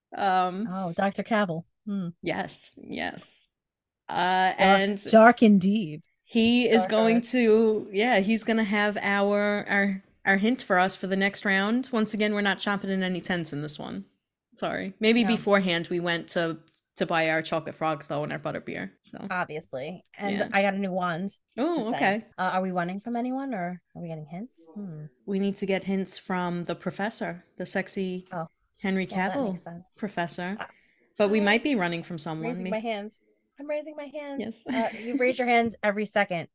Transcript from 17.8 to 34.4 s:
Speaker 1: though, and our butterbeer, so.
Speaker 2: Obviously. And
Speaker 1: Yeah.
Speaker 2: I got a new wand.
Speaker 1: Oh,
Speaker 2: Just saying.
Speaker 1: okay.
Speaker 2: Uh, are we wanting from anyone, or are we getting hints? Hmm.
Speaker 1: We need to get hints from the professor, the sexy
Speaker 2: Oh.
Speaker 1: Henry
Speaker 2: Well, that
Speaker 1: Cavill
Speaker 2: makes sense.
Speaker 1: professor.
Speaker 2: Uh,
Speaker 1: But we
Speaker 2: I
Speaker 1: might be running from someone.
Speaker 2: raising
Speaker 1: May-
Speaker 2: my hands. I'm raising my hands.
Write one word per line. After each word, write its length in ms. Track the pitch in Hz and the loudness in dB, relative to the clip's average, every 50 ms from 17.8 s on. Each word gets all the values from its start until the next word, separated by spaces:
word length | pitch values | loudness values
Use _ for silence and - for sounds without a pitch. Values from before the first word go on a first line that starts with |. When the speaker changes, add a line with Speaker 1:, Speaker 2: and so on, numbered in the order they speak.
| 165 160 160 147 143 - | -2 -2 -2 -4 -6 -6
Speaker 1:
though, 160 | 156 143 147 | -6 -4 -4
and 80 | 151 | -4
our 60 | 147 147 | -6 -8
butterbeer, 540 | 147 156 - - - - - 87 - 190 _ _ | -8 -6 -8 -8 -8 -8 -10 -10 -10 -12 _ _
so. 240 | _ - - - - 196 | _ -20 -16 -14 -10 -6
Speaker 2:
Obviously. 720 | 190 180 175 - 151 156 156 - - 131 131 156 185 - _ _ _ - | -4 -6 -6 -6 -8 -12 -12 -10 -10 -8 -8 -8 -10 -14 _ _ _ -8
And 180 | 208 202 202 202 | -6 -4 -2 -2
Speaker 1:
Yeah. 120 | - - - | -4 0 2
Speaker 2:
I 80 | 196 | 2
got 140 | 196 202 190 | 2 2 0
a 40 | 196 | 0
new 120 | 202 190 | -2 -2
wand. 400 | 180 185 180 180 165 160 190 202 - - _ _ _ 226 | -2 -2 -2 -2 -2 -2 -4 -6 -8 -10 _ _ _ -2
Speaker 1:
Oh, 160 | 247 330 349 | 0 0 0
Speaker 2:
Just 120 | 311 220 214 | 0 0 -2
saying. 60 | 247 | -2
Speaker 1:
okay. 300 | 139 - 196 196 226 220 - _ - | 2 2 2 2 0 -4 -10 _ -4
Speaker 2:
Uh, 140 | 185 185 - | -2 0 0
are 80 | 190 | 0
we 100 | 190 190 | -2 0
wanting 280 | 180 180 170 175 185 202 | -2 -2 -2 -2 -4 -8
from 160 | - 240 240 | -8 -6 -4
anyone, 400 | 233 233 254 254 262 277 269 247 | -4 -4 -4 -4 -4 -6 -6 -6
or 260 | 190 175 175 180 175 _ _ _ | -6 -6 -6 -8 -10 _ _ _
are 60 | 160 175 | -12 -10
we 40 | 170 | -10
getting 200 | 160 156 151 147 | -10 -10 -10 -12
hints? 420 | 175 175 214 262 - - 330 - - | -12 -12 -12 -12 -14 -18 -20 -16 -14
Hmm. 300 | 214 202 190 160 151 151 151 _ _ _ | -12 -12 -10 -10 -12 -14 -14 _ _ _
Speaker 1:
We 140 | - 202 190 | -4 -2 0
need 180 | 196 202 196 - | 0 -2 -2 -4
to 80 | - | -2
get 180 | 190 190 185 - | -2 -2 -2 0
hints 360 | 180 196 190 190 - - - | -2 -2 -2 -2 -4 -8 -12
from 440 | - - 185 180 180 175 175 175 170 | -6 -4 -4 -2 -2 -2 -2 -4 -4
the 100 | 160 170 | -6 -6
professor, 680 | 170 - 185 - - 196 220 226 - 220 170 170 180 - _ _ _ | -6 -6 -8 -4 -4 -6 -6 -4 -6 -8 -8 -8 -10 -14 _ _ _
the 80 | 180 | -10
sexy 600 | 180 - 196 185 185 - 208 190 185 180 185 185 _ | -6 -4 -4 -4 -4 -4 -4 -4 -4 -4 -8 -10 _
Speaker 2:
Oh. 140 | - 175 160 165 _ _ _ _ _ _ - | -10 -10 -10 -10 _ _ _ _ _ _ -2
Speaker 1:
Henry 240 | 196 190 190 185 185 | -2 0 0 -2 -2
Speaker 2:
Well, 80 | - 190 | -2 -2
that 160 | 185 202 190 | -2 0 -2
Speaker 1:
Cavill 140 | 285 262 208 | -2 -2 -2
Speaker 2:
makes 140 | 185 170 - | -4 -6 -10
sense. 300 | 165 170 170 180 _ _ - | -12 -14 -14 -18 _ _ -8
Speaker 1:
professor. 600 | - 202 - - 175 170 - - 175 180 196 226 | -8 -6 -4 -4 -4 -4 -4 -6 -6 -6 -6 -8
Speaker 2:
Uh, 60 | - - - _ _ _ _ _ _ _ _ - | -10 -14 -16 _ _ _ _ _ _ _ _ 2
Speaker 1:
But 120 | 214 196 | 2 4
we 100 | 208 220 | 4 4
Speaker 2:
I 20 | 202 | 4
Speaker 1:
might 200 | 202 208 233 226 | 4 4 4 2
be 100 | 302 285 | 2 0
running 300 | 220 180 175 170 165 170 | 2 2 0 -2 -4 -6
from 160 | - 180 160 | -8 -10 -8
someone. 300 | - 175 160 160 160 226 | -6 -6 -6 -4 -4 -6
Speaker 2:
raising 140 | 247 185 185 | -6 -6 -6
Speaker 1:
May- 40 | 185 | -4
Speaker 2:
my 100 | 202 220 | -6 -4
hands. 400 | 220 233 220 202 202 214 - - _ _ _ _ _ _ _ _ | -4 -4 -6 -6 -8 -12 -14 -18 _ _ _ _ _ _ _ _
I'm 100 | 277 294 | -8 -6
raising 260 | 294 302 302 320 302 | -6 -6 -6 -8 -12
my 160 | 302 294 277 254 | -12 -14 -12 -12
hands. 480 | 302 294 285 277 277 | -12 -10 -8 -8 -8